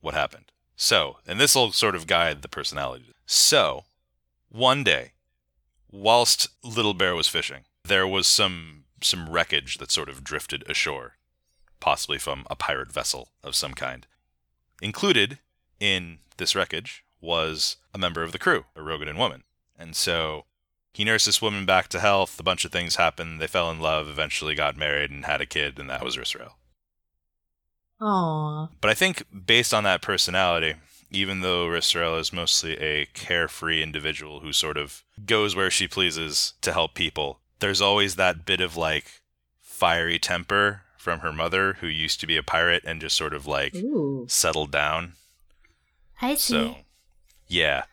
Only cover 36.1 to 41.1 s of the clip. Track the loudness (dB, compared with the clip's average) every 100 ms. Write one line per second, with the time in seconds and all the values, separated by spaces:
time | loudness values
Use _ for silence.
36.1 | 0 -2 0 -2 -2 -2 0 0 0 -4
37.1 | -2 -6 -6 _ _ -2 2 4 4 2
38.1 | 2 2 2 -2 0 0 0 0 0 -4
39.1 | -20 _ _ _ _ -20 0 2 4 2
40.1 | 0 0 -2 0 2 2 0 _ _ -6